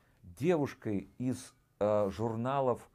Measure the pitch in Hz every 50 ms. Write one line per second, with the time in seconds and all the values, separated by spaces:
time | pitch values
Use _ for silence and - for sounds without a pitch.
0 | _ _ _ _ - 87 85 - 127 175 180 156 139 120 - - - 113 104 95
1 | - - - - 123 127 123 127 - - - _ _ _ _ _ 101 107 107 104
2 | 104 98 87 104 113 117 110 113 117 127 139 143 135 127 113 - - -